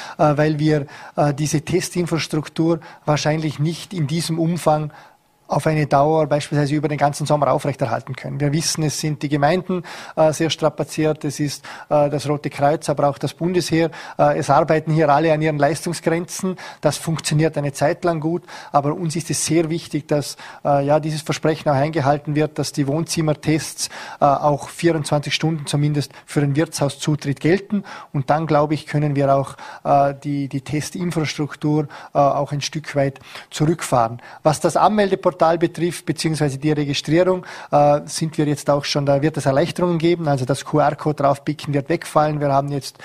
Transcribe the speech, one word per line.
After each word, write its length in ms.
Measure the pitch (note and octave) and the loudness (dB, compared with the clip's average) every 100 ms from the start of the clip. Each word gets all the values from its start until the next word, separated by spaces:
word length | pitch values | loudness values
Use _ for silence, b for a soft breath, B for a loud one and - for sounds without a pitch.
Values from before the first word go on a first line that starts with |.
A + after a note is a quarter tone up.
| B - | B 0
äh, 180 | D3+ D3 | 2 4
weil 220 | D#3 D3+ | 2 2
wir, 280 | D3+ D3+ C3+ B B | 2 2 -2 B B
äh, 180 | - D3 | 0 0
diese 280 | C3+ D3+ D3+ | 0 0 -2
Testinfrastruktur 1160 | - E3+ - F3 E3+ E3 - D#3 C#3+ - E3 E3 B B | 0 -2 -2 -4 -2 -2 -2 -4 -4 0 0 0 B B
wahrscheinlich 560 | - D3 D#3 D#3+ D#3 C#3 | -2 0 0 0 -2 -2
nicht 340 | D#3 D#3 - | -2 -4 -8
in 140 | F#3 C#3 | -4 -2
diesem 320 | E3 D#3+ E3 | -2 -2 -2
Umfang 520 | E3 E3+ D#3+ D3+ D3+ B B B _ _ - | 0 0 2 2 0 B B B _ _ -4
auf 200 | D3 D#3+ | -2 0
eine 180 | D#3 D3 | 0 2
Dauer 400 | C#3 D3+ D#3+ D3 | 4 4 2 2
beispielsweise 480 | C#3+ - D3 C#3+ | 0 0 0 0
über 140 | D3+ D3+ | 0 -2
den 100 | D3 | 0
ganzen 260 | C#3+ D3 | 0 0
Sommer 280 | D3+ D3 C3+ | 0 2 2
aufrechterhalten 640 | C#3+ C#3+ - A#2+ A#2 - B2+ | 2 -2 -2 -2 -4 -6 -12
können. 240 | C3+ C#3 | -8 -2
Wir 120 | D3 | 0
wissen, 300 | D3+ D#3+ - | 0 -2 -2
es 160 | D3+ - | -2 -2
sind 240 | D#3 D3 | -4 -4
die 60 | D3 | -2
Gemeinden, 560 | D3 C#3+ F3+ - F3+ E3 B B - | 2 2 2 -2 -6 -6 B B 2
äh, 160 | D#3 | 2
sehr 180 | D3 D#3+ | 2 -2
strapaziert, 720 | - D#3 - D3+ - D#3 D3+ | 0 -2 -2 -6 -2 -2 -2
es 140 | D3+ - | -4 -4
ist, 260 | D3 - B B - | -4 -6 B B 0
äh, 220 | D3+ C#3+ | 2 2
das 180 | C#3+ C3 | 0 -2
Rote 220 | D3 D3 | -4 -4
Kreuz, 380 | - C#3+ D#3+ - | 0 0 2 -2
aber 200 | C#3+ C#3+ | 0 0
auch 80 | C3+ | 0
das 160 | C#3+ | -6
Bundesheer. 600 | - E3+ F3+ - E3 E3 B B - | -4 -2 0 0 2 0 B B 2
Äh, 200 | D3 D#3 | 2 2
es 120 | D3 | 4
arbeiten 400 | C#3 E3 D#3 D#3+ | 4 4 2 2
hier 180 | D#3 D3+ | 2 4
alle 240 | C#3+ E3 | 4 4
an 80 | D3+ | 2
ihren 160 | D#3 D3 | 2 2
Leistungsgrenzen. 1000 | C#3+ D#3+ F3 D#3+ E3+ E3 F3+ - F#3+ F3+ B B | 2 0 -4 -4 0 -2 -2 -6 -4 -6 B B
Das 180 | D3+ - | -2 -2
funktioniert 580 | - D#3 - D3+ D#3+ D#3 | -4 -4 0 2 2 0
eine 160 | C#3+ | -4
Zeit 320 | - D3 F3 | 0 0 0
lang 140 | F3 D#3+ | -2 -2
gut, 240 | D#3 E3+ B B B | -2 -4 B B B
aber 240 | D3 C#3 F3 | 0 0 -2
uns 180 | E3+ | -4
ist 160 | E3 - | -4 -4
es 160 | C#3+ - | -4 0
sehr 240 | D#3+ D#3 | 2 2
wichtig, 380 | E3 - D3+ - | -2 -4 -6 -2
dass, 280 | D3 - B B B | -2 -2 B B B
äh, 200 | D3 C#3+ | 0 2
ja, 140 | C#3 D3+ | 4 2
dieses 240 | D#3 D#3 | 0 -4
Versprechen 460 | - C#3+ D#3 D#3 D#3 | -4 -2 0 0 0
auch 60 | |
eingehalten 600 | C3+ D3+ D#3+ C3+ D3 D3+ | 0 0 0 2 0 0
wird, 240 | D3 D3+ - | 0 0 -2
dass 140 | C#3 | -4
die 160 | - C#3 | -2 0
Wohnzimmertests, 1000 | D3+ E3 E3+ D#3 C#3+ - D#3 - - - B B B | -2 -2 -2 0 0 0 0 -2 -8 -10 B B B
äh, 40 | |
auch 440 | D3 C#3 D3+ C#3+ - | 2 4 2 0 -4
vierundzwanzig 640 | - E3+ D#3+ - D3 C#3+ | -2 0 0 0 -2 0
Stunden 340 | - D#3+ D#3+ C#3+ | -2 -2 -2 -2
zumindest 440 | D3 D3 D3 C3 B | 0 0 0 -4 B
für 160 | - D3+ | -6 0
den 160 | C#3+ C3+ | 2 2
Wirtshauszutritt 800 | D#3+ - C#3+ - - D3 C#3+ C3+ | 0 -2 -4 -2 -2 -2 -2 -2
gelten. 460 | D3+ G3 - G3+ B B B | 2 2 0 -6 B B B
Und 180 | D3 - | -4 0
dann, 180 | D3 D#3 | 0 2
glaube 260 | D3 D3+ | 2 2
ich, 120 | D3+ - | -2 -4
können 280 | D3 D3+ | -2 0
wir 180 | C#3 C#3 | 2 2
auch, 240 | C#3 C3 - B B | 2 0 -8 B B
äh, 280 | D3 C#3+ C#3 C3+ | 2 2 2 -2
die, 240 | D3 C#3+ C#3 | -6 -6 -4
die 140 | C#3 | -6
Testinfrastruktur, 1200 | - D3 - F#3+ F3 E3 D3 - C#3+ - D3+ D3+ C#3+ B B | -4 -6 -4 -6 -4 -2 -4 -4 -6 -4 -2 0 -2 B B
äh, 40 | D3+ | 2
auch 320 | C#3+ C#3 C#3+ | 2 2 -2
ein 120 | C#3+ | -6
Stück 340 | - D#3 - C#3+ | -6 -8 -6 -2
weit 240 | C#3 - B B B | -2 -4 B B B
zurückfahren. 680 | - D#3 E3 - B2+ A2+ A#2+ B B | 0 0 0 0 2 2 -2 B B
Was 160 | D#3 D3 | 0 2
das 180 | E3+ D3 | 2 4
Anmeldeportal 600 | E3+ G#3+ G3 F#3+ F#3 - E3 E3+ | 4 4 2 2 0 2 2 2
betrifft, 480 | E3 D#3+ F3 D3 - | 0 0 -4 -4 -6
beziehungsweise 500 | C#3+ D#3+ D3+ D3 C3+ | -4 -2 0 -2 0
die 160 | D3+ | 0
Registrierung, 720 | D3+ C#3+ C#3+ - D#3+ F3+ F#3 F3 B B | 0 0 -2 2 2 4 0 -4 B B
äh, 300 | D3 D3 D3 D#3 | 4 4 4 0
sind 320 | - D#3+ D#3 | -6 -4 0
wir 80 | D3+ | 0
jetzt 240 | D3 - | 0 0
auch 160 | C#3+ C#3+ | 0 0
schon, 180 | D3+ | 0
da 160 | C#3+ C#3 | 2 2
wird 160 | D#3 D3+ | 2 0
es 80 | |
Erleichterungen 540 | C#3+ C3+ E3 - F3 E3+ | 0 2 0 0 0 2
geben. 300 | E3+ E3+ D#3 | 2 2 0
Also 180 | C#3 B2+ | 0 0
das 180 | C#3 | -2
Q-R-Code 580 | - D3+ C#3+ D3+ D#3 D3 | 0 2 2 0 -2 2
draufpicken 520 | C#3 C#3 - D3+ - | 2 2 -2 -6 -2
wird 160 | C#3+ C3+ | -2 0
wegfallen. 500 | E3 - D#3 D3+ D3+ | -4 0 0 2 0
Wir 100 | C#3+ | 0
haben 200 | C#3 C#3+ | 2 0
jetzt, 260 | C#3+ - - | -4 -8 -14